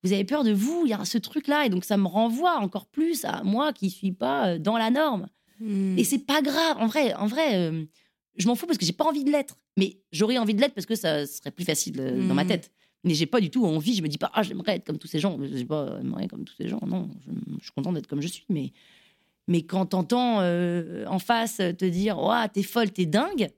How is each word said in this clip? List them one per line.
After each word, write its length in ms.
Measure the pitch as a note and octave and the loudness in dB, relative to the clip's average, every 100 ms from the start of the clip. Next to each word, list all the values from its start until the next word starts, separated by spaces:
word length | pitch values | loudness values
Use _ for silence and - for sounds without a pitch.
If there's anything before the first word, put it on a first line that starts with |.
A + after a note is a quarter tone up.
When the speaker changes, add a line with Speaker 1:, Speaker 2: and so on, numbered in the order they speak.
Speaker 1:
Vous 100 | F#3 | 2
avez 100 | G3 | 0
peur 200 | G3 D4 A#3+ | 2 2 4
de 60 | |
vous, 300 | G3+ A#3 E4+ D#4 | 4 2 2 0
il 40 | |
y 20 | |
a 100 | G#3 G3 | 0 -2
ce 120 | A#3 | -4
truc-là. 480 | - D4+ C#4 D4 C#4 | -2 -6 0 2 2
Et 40 | |
donc, 140 | F3+ | 0
ça 140 | - G3+ | 0 2
me 100 | F#3+ | 2
renvoie 500 | F#3 A#3 A#3 F4 D#4+ | 2 0 2 2 2
encore 260 | G3 G3+ - | -2 -6 -8
plus 400 | - D#4+ D#4 - | -2 0 0 -2
à 180 | - | -2
moi 300 | F#3+ G#3+ D4+ | 0 2 0
qui 160 | - G3 | 0 -4
suis 220 | F#3 G3 | -2 -4
pas, 360 | F#3 - - G3 | -2 -2 2 0
euh, 60 | E3+ | 0
dans 180 | D#3+ A3+ | 0 0
la 140 | A3 | 2
norme. 360 | B3+ D#4 G#3+ - _ _ _ | 2 2 0 -4 _ _ _
Speaker 2:
Hmm. 380 | A3 G3 F#3+ F#3 | -4 0 2 2
Speaker 1:
Et 60 | - | 2
c'est 140 | C#4 - | 0 0
pas 160 | D4 | 0
grave. 360 | C#4+ C#4+ E4 D4+ | 2 2 0 2
En 80 | A3 | 0
vrai, 260 | D4+ C4+ - | 2 0 2
en 120 | G#3 | -2
vrai, 280 | B3+ D#4+ G3 | 0 2 2
euh, 260 | E3+ D#3+ D#3 _ _ _ _ - | 0 -2 -6 _ _ _ _ 0
je 100 | F#3+ | 2
m'en 80 | A#3+ | 2
fous 100 | E4+ | 0
parce 120 | C#4+ | 0
que 80 | E3+ | 0
j'ai 80 | |
pas 100 | F3 D#4 | 0 0
envie 200 | D4+ C#4 | 0 0
de 60 | |
l'être. 260 | D4 C#4 - _ - | 0 -2 -12 _ 0
Mais 200 | F#3+ - _ | 0 -2 _
j'aurais 260 | D#3+ G#3+ B3+ | 0 0 2
envie 160 | A3 | 2
de 80 | G#3 | 2
l'être 120 | C4 | 2
parce 120 | - - | 0 -4
que 100 | A3+ | -2
ça 300 | E3+ D3+ C#3+ | 0 0 -2
serait 260 | - C#3+ | -8 -12
plus 140 | - F3 | -6 -2
facile, 340 | D3+ - - | -2 -2 -4
euh, 280 | C3 B2+ - | -4 0 2
dans 60 | |
ma 100 | C#3 F3+ | 2 2
Speaker 2:
Hmm. 20 | |
Speaker 1:
tête. 240 | F3 - _ _ _ F3 | 0 -4 _ _ _ 0
Mais 80 | |
j'ai 120 | D3+ D#3 | 0 2
pas 140 | B3 | 2
du 80 | F3 | 2
tout 160 | C4 G#3 | 2 2
envie, 300 | D#3 D#3 A3 | 2 0 0
je 60 | |
me 60 | D#3 | -2
dis 80 | C#3+ | -4
pas, « 120 | - | -2
Ah, 100 | - | -2
j'aimerais 320 | G3+ - F3 F3+ | -2 -2 -2 -4
être 100 | - | -4
comme 120 | D3+ | -8
tous 100 | - | -4
ces 120 | D#3 | -2
gens. » 180 | F#3+ E3 C#3 | -2 -2 -6
J'ai 100 | C#3 B2 | -6 -4
pas, « 320 | D3+ C#3 - | -4 -4 -6
J'aimerais 260 | C3 - - | -6 -6 -6
comme 160 | - | -8
tous 120 | - - | -14 -8
ces 120 | - | -6
gens. » 140 | A3 G3+ | -6 -4
Non, 220 | F3+ - - - | -4 -6 -12 -10
je, 60 | - - D3+ | -10 -8 -10
je 40 | |
suis 80 | - | -10
contente 220 | - C#3 E3+ | -8 -4 -4
d'être 120 | A#2+ | -4
comme 140 | C#3+ | -6
je 60 | D#3 | -6
suis. 160 | - _ | -10 _
Mais, 220 | E3+ C3 _ _ - _ _ _ _ - | -4 -4 _ _ -20 _ _ _ _ 0
mais 140 | F3 | 0
quand 220 | E3 F#3 F#3 | 0 -2 0
t'entends, 520 | F#3+ E3 A#3+ B3 A3 | 0 2 2 4 2
euh, 640 | F3+ F3 F3 F3 D#3+ - - | 2 2 2 0 -4 -8 -4
en 120 | F#3+ | -4
face 380 | - A#3 A3+ - | 0 0 0 0
te 280 | F#3 F3+ F#3+ | -2 0 0
dire, « 340 | F3 G3+ F#3 | 0 0 0
Ouah, 260 | E3 A#3+ A3 | 2 2 2
t'es 140 | - | -2
folle, 280 | G3 A#3+ A3 | 0 0 0
t'es 140 | F#3 F3 | 0 2
dingue » 460 | G3 D#4+ F#4 G3+ | 2 0 0 -4